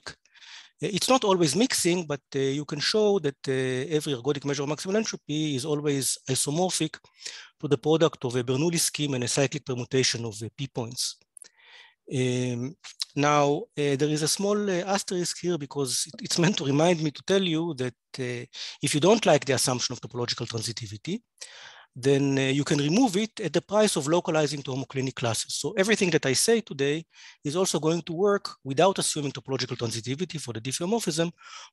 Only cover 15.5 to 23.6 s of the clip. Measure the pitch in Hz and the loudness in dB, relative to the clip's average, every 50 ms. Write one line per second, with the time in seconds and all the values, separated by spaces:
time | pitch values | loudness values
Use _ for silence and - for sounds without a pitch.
15.5 | 175 151 143 - - 143 139 123 123 - - 156 - - 226 - - - 165 180 | -2 -2 -4 -6 -4 -4 -4 -2 -2 -4 -4 -6 -8 -10 -8 -4 0 4 4 4
16.5 | 208 - 151 139 135 147 160 180 180 151 156 151 - - - - 190 196 190 175 | 4 2 0 2 4 4 6 4 4 2 0 -2 -4 -4 -2 0 2 2 2 2
17.5 | 156 160 170 170 151 123 127 123 - _ _ _ - - 127 123 123 120 120 - | 0 0 -2 -2 -4 -4 -6 -6 -6 _ _ _ -10 -8 -6 -6 -6 -8 -10 -12
18.5 | - - - - - - - 135 - 147 151 185 226 - - 190 156 139 - - | -14 -14 -14 -14 -8 -4 -2 0 2 4 6 6 6 6 6 6 6 6 4 2
19.5 | 131 117 - - 139 120 - - 123 - - 117 - 123 120 117 - - 120 - | 0 2 2 2 0 0 -2 -4 -6 -8 -12 -8 -6 -4 -4 -4 -4 -4 -6 -6
20.5 | - 113 107 117 110 - 120 98 104 107 - 156 185 233 - _ _ - - - | -6 -6 -6 -6 -8 -8 -10 -12 -12 -10 -8 -6 -8 -8 -8 _ _ -20 -20 -20
21.5 | - - - - - - - _ - 127 120 139 143 135 143 139 135 135 135 135 | -20 -20 -20 -20 -20 -20 -20 _ -8 -2 2 4 4 4 4 2 2 2 2 2
22.5 | 135 143 139 - 165 147 143 147 170 233 269 226 165 202 220 - - - 208 156 | 2 2 2 2 2 2 2 2 4 4 4 4 2 0 -2 -2 -4 -6 -4 -2
23.5 | 143 175 | -2 -2